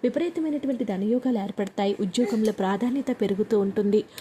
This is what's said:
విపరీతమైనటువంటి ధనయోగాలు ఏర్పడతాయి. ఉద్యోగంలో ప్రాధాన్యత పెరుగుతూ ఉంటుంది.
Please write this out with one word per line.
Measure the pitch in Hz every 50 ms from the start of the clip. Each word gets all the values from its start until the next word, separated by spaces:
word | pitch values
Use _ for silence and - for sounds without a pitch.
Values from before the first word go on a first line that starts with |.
| -
విపరీతమైనటువంటి | 247 247 285 339 349 330 349 311 311 294 294 277 269 269 240 247
ధనయోగాలు | 208 196 185 196 214 233 254 240 262 247 214
ఏర్పడతాయి. | 196 202 202 - 202 196 - - 202 202 202 -
ఉద్యోగంలో | 208 185 - 233 247 - 247 220 220 214
ప్రాధాన్యత | 208 - 190 185 196 196 233 247 247 277 262 - 247 -
పెరుగుతూ | 214 196 202 185 214 208 220 208
ఉంటుంది. | 196 196 196 220 202 202 202 214 202 - - -